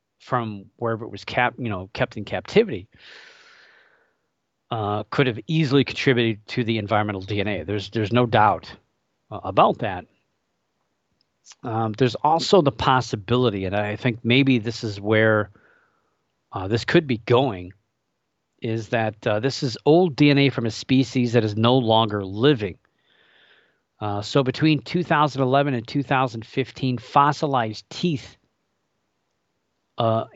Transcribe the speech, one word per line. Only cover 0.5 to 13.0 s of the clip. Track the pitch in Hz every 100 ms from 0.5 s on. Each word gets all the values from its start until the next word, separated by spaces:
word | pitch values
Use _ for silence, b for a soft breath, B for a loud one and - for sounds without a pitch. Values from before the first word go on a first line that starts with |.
| 101 95 -
wherever | 117 113 113
it |
was | 101
cap-, | - 131 120 -
you | 117
know, | 95 95
kept | - 127 110
in | 101
captivity, | 95 - 208 220 101 101 B B B B B B B B B B B B B _ _ _ _ -
uh, | 113 104 104
could | - - 123
have | 113 -
easily | 160 143 139
contributed | 123 - 139 120 113 107 -
to | -
the | 110 113
environmental | 104 104 104 98
D | 95 104
N | 101
A. | 92
There's, | 82 104 98
there's | 117 101
no | 120 120
doubt, | 110 107 87 - - _ _ _ _ -
uh, | 101
about | - 101 202 -
that. | 113 90 - _ _ _ _ _ _ _ _ _ _ _ _ _ - -
Um, | 127 113 113 104
there's | 127 107
also | 151 160 - 196
the | 139
possibility, | - 143 127